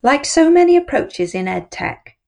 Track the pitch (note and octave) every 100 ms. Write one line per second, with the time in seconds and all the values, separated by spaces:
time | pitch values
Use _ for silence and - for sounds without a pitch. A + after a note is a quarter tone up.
0 | A#3 C#4+ - - D#4+ E4+ F4 F4 F4 C#4
1 | - - F3 F#3 F#3 F#3 F3 - - -
2 | - _